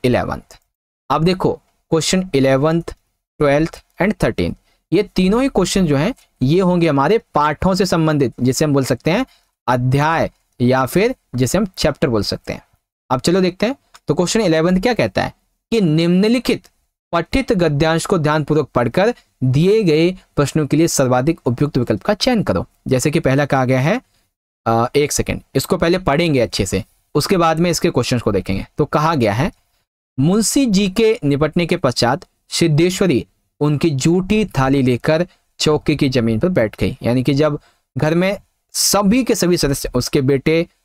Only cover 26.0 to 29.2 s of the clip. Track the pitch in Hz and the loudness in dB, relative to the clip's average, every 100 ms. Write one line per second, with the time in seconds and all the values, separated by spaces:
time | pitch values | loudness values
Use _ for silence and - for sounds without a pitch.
26 | 165 139 170 135 110 - 98 98 - _ | 0 0 2 0 0 -2 -2 -4 -6 _
27 | _ 147 - 190 165 160 175 156 175 143 | _ -4 0 2 2 2 0 0 -2 -2
28 | 120 123 113 101 - 98 - - 147 156 | -2 -2 0 -2 -2 -6 -6 -4 -2 0
29 | 156 160 | 0 0